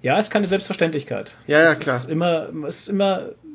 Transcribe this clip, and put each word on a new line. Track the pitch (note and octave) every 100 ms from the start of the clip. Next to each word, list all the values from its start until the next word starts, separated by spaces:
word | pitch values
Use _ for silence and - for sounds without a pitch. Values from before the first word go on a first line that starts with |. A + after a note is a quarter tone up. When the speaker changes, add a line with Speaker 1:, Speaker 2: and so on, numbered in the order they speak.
Speaker 1:
ja, | B2 E3+
ist | G#3
keine | G#3+ F#3+
Selbstverständlichkeit. | G3 - G3 E3 D#3 - G#2 - - -
Speaker 2:
Ja, | D3
ja, | E3
Speaker 1:
Es | D3
Speaker 2:
klar. | D3+ B2
Speaker 1:
ist | B2+
immer, | D#3+ F3 E3 - D#3 D3+
es | -
ist | -
immer, | G3 G3 F#3 - - -